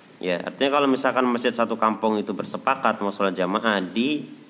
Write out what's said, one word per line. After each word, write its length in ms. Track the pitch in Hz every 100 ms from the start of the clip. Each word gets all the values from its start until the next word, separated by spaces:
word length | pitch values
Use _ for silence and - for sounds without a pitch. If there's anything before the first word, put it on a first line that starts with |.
| - -
Ya, 240 | 90 87
artinya 400 | 90 - 135 143
kalau 80 | 139
misalkan 400 | 127 131 127 123
masjid 240 | 120 123
satu 240 | 117 113 113
kampung 400 | 110 104 110 107
itu 160 | 101
bersepakat 680 | 98 - - - 131 117 107 101
mau 80 |
sholat 200 | - 98
jamaah 480 | 87 90 104 113 101
di 400 | 90 101 131 147 117 -